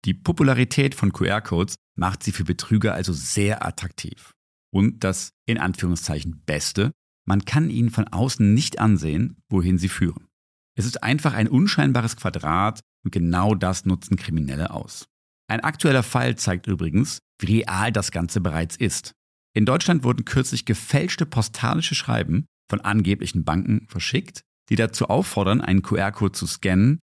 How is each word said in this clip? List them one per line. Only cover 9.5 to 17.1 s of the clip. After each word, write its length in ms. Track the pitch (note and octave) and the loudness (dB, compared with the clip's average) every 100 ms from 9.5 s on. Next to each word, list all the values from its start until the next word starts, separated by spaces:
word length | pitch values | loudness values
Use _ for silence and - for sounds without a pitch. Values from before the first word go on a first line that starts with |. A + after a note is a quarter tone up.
| F#2+ F2 F#2 | 0 2 2
sie 100 | F#2 | 0
führen. 400 | - F2 E2 _ _ _ _ _ - | 0 -2 -2 _ _ _ _ _ -6
Es 100 | A2 | -6
ist 160 | - | -4
einfach 320 | - D3+ D#3 | -2 0 0
ein 140 | A2 A2 | 0 2
unscheinbares 680 | D#3 G3+ - C#3+ A#2+ A2+ - | 4 4 2 2 2 0 -4
Quadrat 640 | F#2 E2 D#2 E2 G#2 A2 _ _ | -6 -4 -2 0 0 -2 _ _
und 60 | - | -6
genau 460 | F#2 E2+ F2+ G2+ G2+ | 0 2 2 2 2
das 280 | F2 F#2 | 0 0
nutzen 320 | F#2+ F2+ - G2 | 0 -2 0 -2
Kriminelle 540 | - D#2+ C#2 C#2+ E2+ | 0 -4 -2 -4 -4
aus. 380 | - - - - _ _ _ - | -6 -10 -16 -18 _ _ _ -6
Ein 100 | A2+ | -4
aktueller 460 | D#3 D#3 E3 C3 | -4 0 4 4
Fall 320 | A2+ B2 B2 A2 | 2 0 0 0
zeigt 320 | - F2+ - | -2 -2 -2
übrigens, 500 | F2 E2 F2 C3 | -2 0 0 0